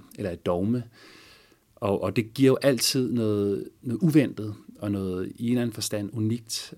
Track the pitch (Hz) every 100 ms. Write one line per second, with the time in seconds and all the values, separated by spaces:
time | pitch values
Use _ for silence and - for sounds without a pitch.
0 | - - 98 85 92 87 104 123 117 -
1 | - - - - _ _ _ _ 104 98
2 | 95 117 110 - 135 127 139 120 - 135
3 | 123 120 107 104 101 98 - - 123 113
4 | 170 147 120 - 107 101 - - 104 98
5 | 95 90 95 - 120 123 120 110 - 104
6 | 101 113 107 120 113 - -